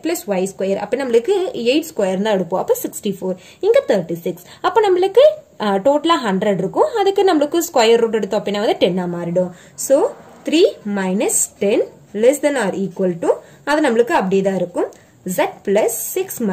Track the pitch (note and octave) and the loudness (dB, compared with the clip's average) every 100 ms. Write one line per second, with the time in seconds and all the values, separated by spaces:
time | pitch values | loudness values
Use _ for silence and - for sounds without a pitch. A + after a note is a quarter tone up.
0 | D#4+ E4+ G#3 F#3 F#3+ - G3 G3 - B3+ | -6 -6 -4 -4 -4 -4 -4 -4 -4 -4
1 | C4 A#3 D4 G4+ F4+ - A#3 D4+ D#4+ - | 0 2 2 0 -2 -4 0 0 0 -2
2 | F#3+ F#3+ A3 F#3+ F3 F3+ - B4+ D4+ - | -2 0 0 0 0 -2 0 -2 -4 -8
3 | G#3 F#3+ F#3 F3+ - - G4 C5+ C5+ G3+ | -6 -6 -6 -8 -12 -4 2 4 4 0
4 | E3 E3+ F3+ E3+ - - F4 A4+ G4+ F4+ | -2 -6 -8 -10 -14 -6 0 2 4 2
5 | F#4+ A4 D5+ D5+ - - G#3 G3 C#4 D4 | 2 6 4 4 -10 -6 -2 0 2 2
6 | D#4+ D#4+ A3+ F#3 G#3+ F3+ F#3+ F#4 D5+ A4+ | 2 0 0 0 0 0 0 0 0 2
7 | G4 G4 F#4+ D#4 D4 E4+ - C4 A3 A#3 | 0 2 2 2 0 -2 0 2 4 4
8 | A3+ A3 G3+ G#3+ G#3 G#3 A#3+ - G#3+ F3+ | 2 -2 -2 -4 -2 -2 -2 2 0 0
9 | F3 E3+ E3+ F3+ F3+ - - - - C#4 | -4 -6 -2 -2 -2 -6 -20 -8 0 2
10 | C5 - - - - D#4 - - G#3 G3+ | 2 -4 -20 -14 -2 2 2 0 -6 -4
11 | F#3 G3 F#4+ - - - G3+ C4+ - - | -2 -2 -2 -2 -4 -4 0 0 -2 -8
12 | - G3+ A#3+ C#4+ D4 C#4 F#3+ F#3 F#3 F3 | -12 0 2 4 0 0 -2 -4 -6 -2
13 | F#3+ E3+ E4+ - - - C#4+ D4+ C#4+ A3+ | -4 -2 -2 -2 -6 -10 -2 0 2 2
14 | A#3+ D#4 F#3 F#3+ F#3+ F#3 F3 D4 G4+ - | 2 0 0 0 0 -2 -4 -4 -6 -8
15 | _ _ F#3 F#3 F#4 - - G3+ A4+ - | _ _ -6 -2 -2 -4 -2 0 0 -2
16 | - F#4+ F#4+ - G#3+ | -6 -6 -6 -4 -4